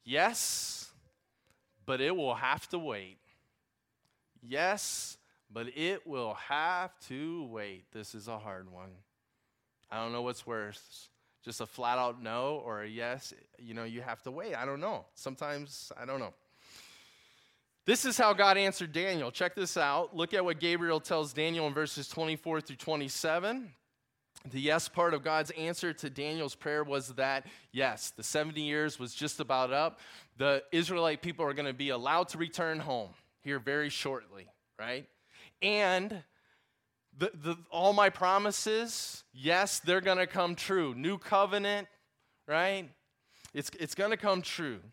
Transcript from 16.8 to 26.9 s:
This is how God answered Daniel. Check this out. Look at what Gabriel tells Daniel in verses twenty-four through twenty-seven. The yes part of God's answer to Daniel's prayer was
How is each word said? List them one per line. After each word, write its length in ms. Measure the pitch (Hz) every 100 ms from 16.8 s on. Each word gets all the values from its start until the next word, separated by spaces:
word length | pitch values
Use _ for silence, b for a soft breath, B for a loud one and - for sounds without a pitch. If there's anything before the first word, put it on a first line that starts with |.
| B B B B B B B B B _ -
This 180 | 233
is 120 | 262 233
how 180 | 220
God 220 | 196 202 196
answered 360 | 196 185 170
Daniel. 400 | 156 190 175 127
Check 240 | - 180 180
this 200 | 180 185
out. 380 | 143 143 170
Look 180 | 170 170
at 120 | 208
what 160 | 180 160
Gabriel 400 | 170 170 170 160
tells 320 | - 165 147
Daniel 340 | 131 160 170 156
in 80 |
verses 340 | 139 151 - 135
twenty-four 520 | - 160 156 170 160
through 160 | - 131
twenty-seven. 1000 | - 156 139 - 165 165 196 254 226 - _ _ _ _ _ - 131
The 100 | 131
yes 280 | 143 156 -
part 240 | - 170
of 100 | 151
God's 280 | 156 156 151
answer 420 | 160 160 175 175
to 160 | 151 143
Daniel's 460 | 135 147 165 143
prayer 280 | - 151 147
was 260 | 147